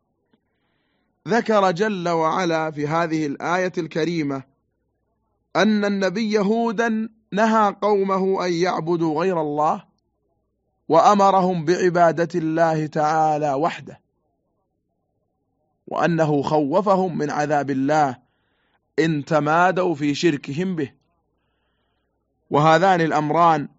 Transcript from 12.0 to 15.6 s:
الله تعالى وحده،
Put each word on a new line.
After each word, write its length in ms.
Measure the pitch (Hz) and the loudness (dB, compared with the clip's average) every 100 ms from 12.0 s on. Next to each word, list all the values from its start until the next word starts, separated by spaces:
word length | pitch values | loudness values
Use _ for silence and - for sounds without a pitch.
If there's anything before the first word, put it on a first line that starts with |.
| 170 156 170 175 | 2 2 -2 -4
الله 460 | 160 160 165 156 151 | -4 0 0 0 -4
تعالى 680 | 160 151 160 156 151 151 | -2 0 2 0 0 -2
وحده، 460 | 135 170 - 139 143 _ _ _ _ _ _ _ _ _ _ _ _ _ _ _ _ | -2 -4 -6 -16 -20 _ _ _ _ _ _ _ _ _ _ _ _ _ _ _ _